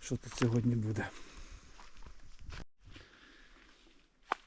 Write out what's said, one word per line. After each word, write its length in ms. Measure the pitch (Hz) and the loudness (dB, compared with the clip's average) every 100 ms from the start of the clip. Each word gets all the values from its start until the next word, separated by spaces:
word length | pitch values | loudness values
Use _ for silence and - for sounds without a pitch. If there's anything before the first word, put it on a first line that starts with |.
що 160 | - 127 | -2 -2
тут 160 | - | -2
сьогодні 420 | - 123 120 117 | 4 6 8 6
буде. 340 | 117 107 101 - - - - - - - - - - - - - - - - - - - - - - - - - - - - - - - _ - - | 4 4 2 0 -4 -12 -12 -12 -14 -14 -14 -12 -10 -10 -10 -10 -8 -6 -6 -8 -12 -16 -16 -16 -20 -20 -20 -20 -20 -20 -20 -20 -20 -20 _ -6 -6